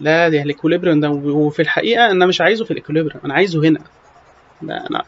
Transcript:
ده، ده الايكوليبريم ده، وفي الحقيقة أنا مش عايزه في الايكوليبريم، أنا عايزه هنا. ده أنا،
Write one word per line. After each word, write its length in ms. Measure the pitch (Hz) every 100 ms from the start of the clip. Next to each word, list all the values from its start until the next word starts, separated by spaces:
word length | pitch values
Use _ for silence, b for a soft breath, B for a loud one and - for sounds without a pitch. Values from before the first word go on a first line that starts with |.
ده، 280 | 147 165 170
ده 140 | 151
الايكوليبريم 580 | 143 143 160 180 180 151
ده، 100 | 147
وفي 520 | 143 143 147 151 147
الحقيقة 480 | 151 - 214 233 233
أنا 160 | 185 185
مش 140 | 185
عايزه 240 | 175 220
في 60 | 226
الايكوليبريم، 500 | 156 - 151 156 -
أنا 100 | 143
عايزه 340 | 139 196 165 156
هنا. 120 | 156 - _ _ _ _ _ _ _
ده 240 | 160 - -
أنا، 140 | -